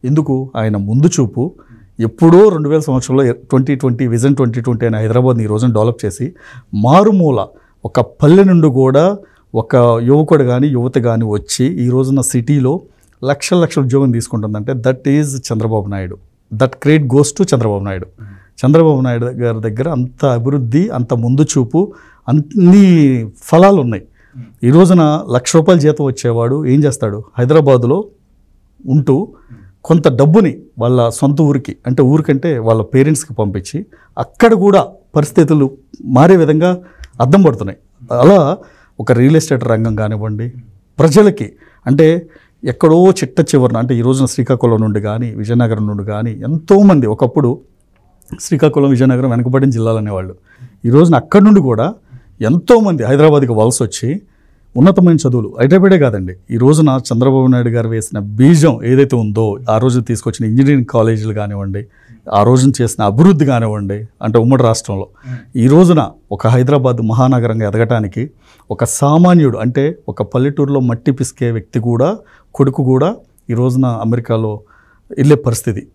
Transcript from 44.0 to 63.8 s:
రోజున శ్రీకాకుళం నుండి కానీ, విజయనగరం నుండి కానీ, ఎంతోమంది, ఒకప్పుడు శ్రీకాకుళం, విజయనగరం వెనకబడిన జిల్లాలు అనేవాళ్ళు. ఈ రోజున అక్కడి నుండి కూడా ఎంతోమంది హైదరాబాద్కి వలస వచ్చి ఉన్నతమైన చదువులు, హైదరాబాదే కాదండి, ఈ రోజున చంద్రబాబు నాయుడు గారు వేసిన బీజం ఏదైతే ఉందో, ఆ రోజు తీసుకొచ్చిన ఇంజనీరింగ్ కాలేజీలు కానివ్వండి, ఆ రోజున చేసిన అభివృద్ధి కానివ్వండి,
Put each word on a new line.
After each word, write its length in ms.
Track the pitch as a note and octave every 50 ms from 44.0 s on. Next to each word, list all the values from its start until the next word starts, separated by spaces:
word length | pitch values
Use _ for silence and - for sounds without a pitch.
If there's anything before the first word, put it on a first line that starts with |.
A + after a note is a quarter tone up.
రోజున 240 | A#2 B2+ C3+ C3+ C3+
శ్రీకాకుళం 540 | A#2+ - - B2 - C3+ A#2 - A#2+ A#2 G#2+
నుండి 200 | A2 G#2+ G#2 G#2+
కానీ, 300 | G2+ G#2+ G#2 A2+ A#2+ A#2
విజయనగరం 560 | G#2+ G#2 G#2+ G#2+ A#2+ A#2+ A#2+ A2+ A2+ G#2 G#2+
నుండి 180 | G#2 G#2 G2+ G2
కానీ, 260 | G#2 G#2 G#2 A2+ A#2
ఎంతోమంది, 760 | G#2+ G#2+ - A#2+ D#3 D#3+ D#3+ - G3 G3 G#3 G3 F#3 D3 A#2+
ఒకప్పుడు 540 | G#2+ G#2+ - C#3+ A#2+ - D#3 C#3 A#2+ C3 - _ _ _ _ _ _ _ _ _ _ _ _ _ _ - -
శ్రీకాకుళం, 500 | - - F3 C#3 D#3 D3+ - D3+ C#3 C#3
విజయనగరం 400 | C3+ A#2+ C3 C3 B2+ B2 C3+ C3
వెనకబడిన 400 | A#2 A#2 A#2+ B2+ B2+ C3+ C3+ C3+
జిల్లాలు 260 | B2 A2+ A2 A2+ A2+
అనేవాళ్ళు. 400 | A2 G#2+ G#2+ G2+ F#2+ F#2 F#2 F#2 _ _ _ _ _ - - _ _ -
ఈ 60 | A#2
రోజున 240 | A#2+ C#3+ E3+ E3+ E3+
అక్కడి 300 | F3 E3+ - - G#3 G3
నుండి 160 | G#3+ G#3 F#3+
కూడా 340 | D3+ B2+ A#2 G#2 A#2+ E3+ A3+ _ _ _ - - _ _ _ _
ఎంతోమంది 640 | A#2 A2 D3 F3 - - B3 A#3 A3 G3+ F3 C#3 A#2
హైదరాబాద్కి 480 | A2 C3+ C#3+ D3+ D#3+ D3 D3 C3+ A#2+
వలస 300 | A#2 G#2+ G#2+ A#2+ A#2+ -
వచ్చి 400 | B2+ G#2 - - - A#2+ D#3 G#3 _ _ _ _ _ _ _ _ _ _ _
ఉన్నతమైన 400 | - - F#3 F#3 G3+ F3+ F3 E3
చదువులు, 400 | D3+ - C3+ A#2+ B2 G#2+ G2+ - -
హైదరాబాదే 380 | A#2+ C3+ E3 F#3+ F3+ G3 F#3+ F3+
కాదండి, 380 | D3 B2+ G#2+ G2+ F#2 F2+ F#2 - _ _
ఈ 60 | A#2
రోజున 440 | A2+ B2 C3+ D#3 D3+ D#3+ D3 C3 C3 B2+ -
చంద్రబాబు 340 | B2 A2+ B2+ C3+ C3 C3+ B2+
నాయుడు 220 | B2+ B2+ B2 A#2+ A#2
గారు 200 | A2+ A#2+ A2+ A2+
వేసిన 300 | A2+ A2+ G#2+ - - A2
బీజం 640 | G2+ G2+ G#2 G#2+ B2+ D3 F3 D#3 D3 E3 A#2+ A2+ G#2+
ఏదైతే 320 | A#2 B2+ C3 C#3 C#3 C3+
ఉందో, 420 | A#2+ A2 G#2+ G2+ A2 A2 G#2+ G2+ A2+ B2+ A2+
ఆ 80 | A2 A2+
రోజు 220 | A#2+ B2+ A#2+ B2+
తీసుకొచ్చిన 500 | A#2 - A#2 G#2+ - A#2+ G#2 - A2+ G#2+
ఇంజనీరింగ్ 340 | A2 B2+ C3+ C#3 D3 C3+ B2
కాలేజీలు 500 | - - A#2 A2 A2+ A2+ G#2+ G#2+ A2 G2+
కానివ్వండి, 520 | G#2+ G#2 G#2 G#2 G2 G2 G2 F#2+ G2+ G#2 _ _ _ _ _ - _ _ -
ఆ 100 | - G2+
రోజున 300 | G#2 A#2 B2+ B2+ C3 C#3 C3 -
చేసిన 220 | B2 G#2+ - - G#2+
అభివృద్ధి 420 | G2+ G2 A#2 E3 F#3+ F#3+ C#3+ D#3+
కానివ్వండి, 600 | C3+ C3 A#2 A2+ A2 G#2+ G#2+